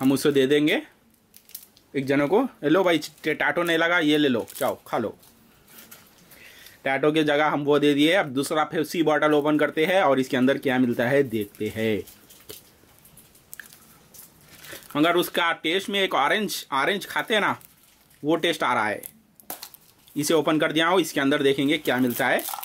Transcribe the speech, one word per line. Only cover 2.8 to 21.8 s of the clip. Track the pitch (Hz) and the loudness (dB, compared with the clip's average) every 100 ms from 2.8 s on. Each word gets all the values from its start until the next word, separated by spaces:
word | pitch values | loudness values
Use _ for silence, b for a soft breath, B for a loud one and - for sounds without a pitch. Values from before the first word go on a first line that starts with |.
भाई, | 180 160 | 2 0
टे-, | - - 156 151 | -4 -8 -6 -2
टाटो | 143 160 | -2 -2
नहीं | 175 160 | -2 0
लगा, | 165 175 | 0 2
ये | 151 151 | 2 2
ले | 143 | 2
लो, | 113 92 - | 0 -4 -4
जाओ | 123 98 - | -4 -4 -6
खा | 147 | -6
लो।" | 110 - - _ _ _ _ - - - - _ - B B B B B | -6 -8 -20 _ _ _ _ -20 -20 -20 -20 _ -20 B B B B B
टाटो | 139 135 151 | -4 0 2
की | 156 | 2
जगह | 147 147 151 | 2 2 0
हम | 151 | 0
वो | 143 147 | 2 4
दे | 147 | 4
दिए। | 143 151 | 4 4
अब | 190 160 | 2 0
दूसरा | 127 143 156 151 | -4 -2 -2 -2
Pepsi | 151 151 180 | -2 -4 -2
बॉटल | 151 147 151 | 0 2 4
ओपन | 151 147 151 | 2 2 2
करते | 147 156 160 | 0 0 0
हैं | 185 | 2
और | 151 131 | 2 2
इसके | 131 131 | 0 2
अंदर | 127 139 | 2 2
क्या | 135 127 | 0 0
मिलता | 123 117 120 | 0 0 2
है | 139 | 2
देखते | 135 110 101 - 107 | 2 -2 -6 -6 -8
हैं। | 110 110 101 - - - - - - - _ _ _ - - - - - - - - - - _ - - _ - B B B B 147 | -4 -2 -2 -6 -18 -20 -20 -20 -20 -20 _ _ _ -20 -20 -20 -20 -20 -20 -20 -20 -20 -20 _ -20 -20 _ -20 B B B B 0
मगर | 160 175 | 2 2
उसका | 175 - 170 | 0 0 0
टेस्ट | 160 160 185 190 | 0 -2 -4 -2
में | 202 | -2
एक | 190 | 0
ऑरेंज, | 151 143 196 190 - - | 0 0 0 -2 -6 -6
ऑरेंज | 135 147 202 - | -2 -2 -2 -4
खाते | 151 147 | -6 -2
हैं | 220 | 0
ना, | 175 123 - _ _ _ _ - | 0 -4 -10 _ _ _ _ -10
वो | 143 165 | -2 0
टेस्ट | 196 156 | 0 -2
आ | 135 | -2
रहा | 120 107 | 0 -2
है। | 104 - - _ _ - - - - _ _ _ 147 | -4 -10 -20 _ _ -18 -16 -18 -20 _ _ _ -6
इसे | 147 | 0
ओपन | 160 151 156 | 0 2 0
कर | 160 | 0
दिया | 151 165 | 0 2
हूँ, | 190 | 2
इसके | 156 151 | 0 0
अंदर | 135 147 | 0 2
देखेंगे | 135 139 139 | 2 2 0
क्या | 165 | -2